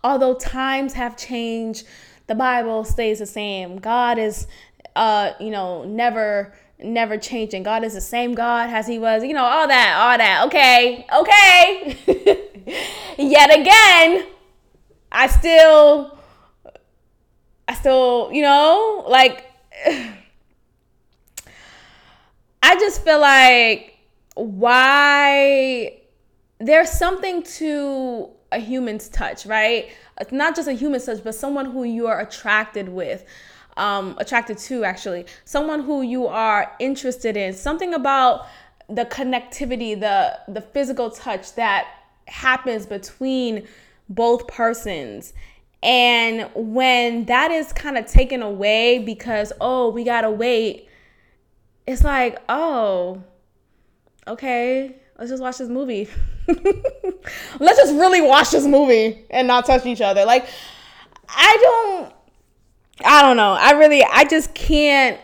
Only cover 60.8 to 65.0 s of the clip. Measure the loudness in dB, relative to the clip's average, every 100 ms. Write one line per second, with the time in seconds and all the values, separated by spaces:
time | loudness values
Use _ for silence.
60.8 | -20 _ _ _ _ 2 4 6 4 4
61.8 | -2 -6 -10 _ _ _ _ _ _ _
62.8 | _ _ 4 6 6 4 2 4 4 6
63.8 | 6 6 4 4 4 2 -2 -6 -2 2
64.8 | 2 2